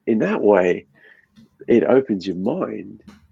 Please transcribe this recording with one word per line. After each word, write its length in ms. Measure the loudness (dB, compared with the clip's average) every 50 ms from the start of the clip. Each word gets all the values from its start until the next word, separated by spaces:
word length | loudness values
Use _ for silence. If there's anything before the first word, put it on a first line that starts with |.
| _
in 120 | -2 -2 0
that 240 | 0 -2 -2 0 2
way, 440 | 4 4 4 4 2 0 -2 -6 _ _ _ _ -20 _ _ _ _ _ _ -20 _ _ -10 -2
it 180 | 0 2 2 4
opens 420 | 4 2 2 2 0 -2 -6 -4
your 100 | -6 -8
mind 680 | -6 -4 -6 -6 -6 -6 -8 -10 -12 -14 -16 -20 -20 _ -20 -20 _ _ _